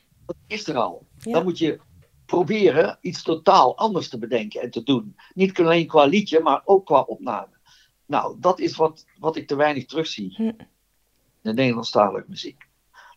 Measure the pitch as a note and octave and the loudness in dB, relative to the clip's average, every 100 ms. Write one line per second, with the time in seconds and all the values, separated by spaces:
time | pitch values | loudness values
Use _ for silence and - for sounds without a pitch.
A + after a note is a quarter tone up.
0 | _ _ - - _ G#3+ - C#3+ G2+ - | _ _ -18 -18 _ -12 -6 -4 -4 -6
1 | - _ - G3 F#3 E3+ D#3+ A#2+ _ _ | -18 _ -4 -2 -2 -2 -2 -4 _ _
2 | _ _ - F3 F3 G#3+ F#3 C3+ F3 - | _ _ -4 -2 0 2 2 2 0 -4
3 | F3 E3+ - D#3+ - F#3+ C3 - A3 F#3 | -10 -8 -6 -2 4 6 4 2 -2 -2
4 | C3+ A#2+ A2+ A#2+ G#2+ B2 B2 - A#2 C3 | -6 -10 -4 -4 -4 -8 -8 -4 0 0
5 | G#2 - _ - F#3+ F#3+ E3 E3+ E3 D#3+ | 0 -14 _ -2 -2 2 4 4 4 4
6 | C#3+ G3 G#3 D#3+ D#3+ C3+ - G3 - D3 | 6 4 2 2 2 0 4 2 4 2
7 | C3 A2 B2+ G#2 F2 _ _ _ _ _ | 2 -4 -8 -8 -8 _ _ _ _ _
8 | - C3+ - - F3+ F3+ E3+ - D#3+ D#3 | -4 -4 -4 -2 -2 0 -4 0 -2 -2
9 | _ _ D3+ D#3+ C3+ C#3 D3+ C#3 - D3 | _ _ -6 -6 -6 -2 0 -2 -6 -8
10 | D#3+ - F#2+ F#2+ A3 A3+ - _ _ _ | -8 -8 -12 -6 -8 -8 -16 _ _ _
11 | _ _ _ _ A2 A2+ C3 A#2 A2+ A#2+ | _ _ _ _ -6 -2 0 -2 -2 2
12 | G#2 G2+ - F#2+ - - _ _ _ _ | 2 0 -10 -16 -16 -18 _ _ _ _
13 | - | -20